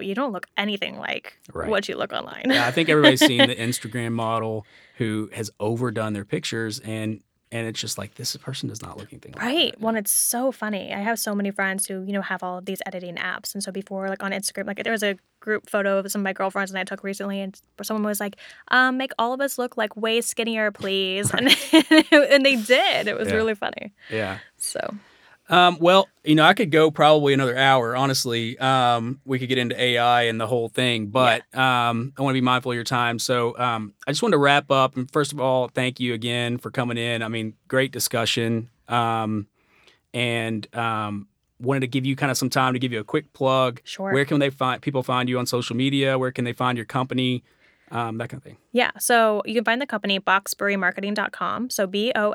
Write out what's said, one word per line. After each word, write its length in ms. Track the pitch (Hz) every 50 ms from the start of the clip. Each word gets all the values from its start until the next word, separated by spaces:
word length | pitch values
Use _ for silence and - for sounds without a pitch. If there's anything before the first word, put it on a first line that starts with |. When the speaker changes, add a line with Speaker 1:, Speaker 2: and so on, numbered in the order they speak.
Speaker 1:
you 160 | - 196 196
don't 160 | 214 277 269
look 160 | 202 180 - - -
anything 420 | - 202 208 208 196 - - - -
like 400 | - - - - - - - _ _ - -
Speaker 2:
Right. 160 | - - -
Speaker 1:
what 180 | 214 196 202 -
you 80 | -
look 160 | - 107 -
online.'" 380 | - - - - - - - -
Speaker 2:
Yeah, 160 | 262 - -
I 60 | 120
think 160 | 123 - 165 -
everybody's 320 | 156 151 - 302 131 123
seen 180 | - - 123 120
Speaker 1:
<laughs> 100 | - -
Speaker 2:
the 60 | 127
Instagram 580 | 107 113 117 123 - - 110 110 123 117 117
model 540 | 113 117 113 113 113 113 110 110 110 110 - _ _ - - _ _
who 340 | - 120 110 107 107 107 - -
has 180 | 120 110 101 - -
overdone 540 | 104 107 117 117 127 123 107 113 110 107 104
their 100 | 101 98
pictures, 520 | - - 101 - - 117 113 113 110 104 -
and, 420 | - 110 110 110 110 107 110 104 _ _ _ _ _ -
and 160 | - 117 113
it's 140 | 110 110 -
just 160 | - 113 -
like, 180 | - 101 104 _
"This 200 | - 127 - -
person 320 | - - - 135 - - 123
does 140 | 107 110
not 160 | - 90 76 -
look 100 | - -
anything 200 | - - - -
like 100 | - -
Speaker 1:
Right. 280 | - 240 269 349 302 -
Speaker 2:
that." 80 | - -
Speaker 1:
Well, 80 | 214 226
and 100 | 226 220
it's 140 | 202 -
so 400 | - - - - - 240 254 269
funny. 400 | 240 - 214 214 208 190 - -
I 60 | - 202
have 200 | 202 220 233 226
so 160 | - 226 208
many 160 | 202 202 196
friends 360 | 196 202 196 190 190 190 -
who, 160 | - 190 190
you 100 | 185 196
know, 80 | 202 196
have 200 | 190 - 190 180
all 160 | 190 180 180 180
of 80 | 185
these 160 | 196 190 - -
editing 300 | 196 185 180 180 175 170
apps. 380 | - - 185 180 - 202 - -
And 80 | 202
so 100 | 202 202
before, 360 | 185 196 196 - 196 190 190 196
like, 120 | 196 -
on 100 | 196 196
Instagram, 340 | 196 196 196 - - - 196
like, 160 | 202 202 - -
there 80 | -
was 100 | 226 214
a 140 | 208 202 196 185 _ _ _ _
group 300 | - 214 214 208 - -
photo 260 | - 208 196 196 196 196
of 140 | 190 196
some 80 | - 208
of 40 | 196
my 100 | 190 190
girlfriends 360 | - 190 196 196 196 196 190
and 80 | 190 190
I 60 | 185
took 180 | - 196 196
recently, 380 | - 196 196 - 196 202 196 196
and 180 | 196 190 196 - _ _ _ -
someone 220 | 202 - 220 214 208
was 160 | 208 208 202
like, 160 | 208 202 202 - - - - - - -
"Um, 300 | - 254 254 262 254 254
make 140 | 262 262 - -
all 140 | 226 240
of 80 | 254 262
us 160 | 277 277 - -
look, 200 | 247 247 - 240
like, 180 | 214 208 -
way 240 | 214 214 220 226 233
skinnier, 500 | 233 - - - 226 226 226 220 214 208
please." 640 | 208 - - 196 190 196 190 185 185 196 208 -
Speaker 2:
<laughs> 0 |
Right. 240 | - - 247 277 - - - - - 320 - - 320 311 311 -
Speaker 1:
And, 0 |
<laughs> 0 |
and 340 | 320 294 285 269 277 277 269
they 100 | 277 269
did. 520 | 233 208 - 247 277 370 392 285 - - 208
It 80 | 202
was 120 | - 226 196
Speaker 2:
Yeah. 60 | 208
Speaker 1:
really 200 | 220 220 226 214
funny. 380 | 202 - - - - - - - _ - -
Speaker 2:
Yeah. 280 | 110 110 104 95 95 - - - _ -
Speaker 1:
So. 380 | - - - - - - 208 208 - _ _ _ _ - - _ _ -
Speaker 2:
Um, 300 | 165 180 180 180 143 139
well, 280 | 165 175 185 190 190 - _ _
you 140 | - 151 151
know, 80 | 156 156
I 100 | 170 196
could 160 | 196 240 151
go 220 | 147 156 156 160
probably 420 | 156 - 151 151 156 151 143 143 139
another 240 | 135 135 123 120 131
hour, 380 | 135 135 135 131 117 113 123
honestly. 600 | 127 135 139 131 - - 127 117 117 113 113 127 -
Um, 600 | 131 131 135 131 123 120 120 117 113 117 131 135 -
we 160 | 135 135 127
could 80 | 131 120
get 100 | 127 127
into 220 | 123 117 - 101
A 160 | 127 123 120 117
I 240 | 120 120 120 120 120
and 160 | 117 113 113
the 60 | 113
whole 220 | 110 127 120 117 110
thing, 380 | - - 127 123 120 113 107
but, 360 | 101 104 131 127 120 113 120 - _
Speaker 1:
Yeah. 360 | - 131 131 131 127 120 117 120
Speaker 2:
um, 220 | 117 117 117 139 -
I 60 | -
wanna 120 | 135 139 131
be 60 | 131
mindful 300 | 123 127 127 127 123 131
of 60 | 120
your 80 | 117 113
time. 340 | - 131 123 120 117 117 113
So, 400 | - - 127 123 120 117 120 -
um, 340 | 123 123 117 110 107 101 - _ -
I 60 | -
just 100 | 151 -
wanted 120 | 240 226 170
to 40 | 147
wrap 320 | 139 139 143 143 139 -
up. 260 | 139 135 131 131 -
And 140 | 131 127 131
first 220 | - 151 143 139
of 80 | 147 143
all, 260 | 127 131 131 127 123
thank 320 | 117 - 139 127 127 127 -
you 160 | 127 120 120
again 420 | 113 113 120 120 120 120 120 120 120
for 120 | - 110
coming 280 | - - 123 120 117 117
in. 220 | 117 120 117 113
I 60 | 113
mean, 280 | 110 113 113 110 110 - _ _
great 240 | - - 131 131 127
discussion. 800 | - 120 - - - 117 113 107 - 123 117 113 117 113 113 - _ _ _
Um, 600 | - 117 120 117 117 113 113 110 110 110 107 104 - _ _ _ _ _ _ _ _ _ _ _ _ -
and, 580 | 123 120 120 117 117 113 113 113 107 101 - -
um, 520 | 117 117 113 113 107 107 104 104 101 101 _ _ _ _ _ _ -
wanted 200 | 123 127 135 135
to 60 | 131 123
give 180 | 123 135 127
you 100 | 139 135
kinda 180 | 131 151 135 127
some 140 | - 139 127
time 240 | - 139 131 131
to 60 | 127 127
give 140 | 131 127
you 80 | 120 110
a 40 | 104
quick 280 | - - 156 156 _
plug. 480 | _ - 139 131 131 131 131 127 120 - -
Speaker 1:
Sure. 280 | - - - 190 196
Speaker 2:
Where 120 | - 139 147
can 140 | - 160 143
they 120 | 143 139
find, 300 | 135 - 135 127 123 110
people 220 | - 151 143 131
find 260 | 127 - 127 123 123 123
you 100 | 127 123
on 80 | 127
social 300 | - 127 123 117 - 117
media? 400 | 117 131 139 139 139 135 135 135 131
Where 120 | 131 127
can 140 | - - 123
they 80 | 120 120
find 240 | - 127 127 123 120
your 80 | 110
company? 560 | - - 131 127 135 120 127 127 127 127 120 - _ _ _ _ _ _ _ _ -
Um, 260 | - 117 117 113 110 113
that 100 | 117 117
kind 80 | - 127
of 60 | -
thing. 120 | - - - _ _
Speaker 1:
Yeah. 220 | - 240 247 - - 208
So 420 | - - 247 233 226 220 214 208 -
you 80 | -
can 120 | 220 240 214
find 180 | 226 226 247
the 40 | 285
company 340 | - - 208 - 196 196 190
boxbury 580 | - - 185 196 196 - - - 202 202 202 196
marketing 340 | 185 180 180 - 196 202
dot 200 | 208 214 196 -
com. 380 | - - 185 175 208 214 233 247
So 180 | - - 202 185
B 240 | 190 202 214 247 -
O 160 | 214 208 208